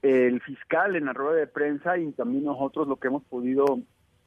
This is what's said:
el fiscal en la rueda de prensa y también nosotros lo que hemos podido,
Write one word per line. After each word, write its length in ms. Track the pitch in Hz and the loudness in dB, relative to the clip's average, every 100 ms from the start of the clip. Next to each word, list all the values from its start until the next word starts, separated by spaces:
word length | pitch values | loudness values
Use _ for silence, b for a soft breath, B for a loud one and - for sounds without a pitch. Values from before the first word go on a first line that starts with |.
el 400 | 139 131 123 123 | 4 6 4 2
fiscal 540 | - 135 - 160 196 175 | -4 -12 -2 0 2 0
en 100 | 143 | -2
la 80 | |
rueda 240 | 127 143 160 | -2 0 0
de 80 | 147 | 0
prensa 500 | - 147 143 170 180 | -2 -2 -2 -2 -2
y 120 | 156 | -2
también 300 | - 120 135 147 | -4 -2 -2 -2
nosotros 420 | 131 139 151 143 | -2 -4 -2 -4
lo 80 | 131 | -2
que 140 | 131 | -2
hemos 140 | 143 - | -4 -6
podido, 540 | 127 123 135 139 127 - _ _ _ | -6 -2 2 2 0 -4 _ _ _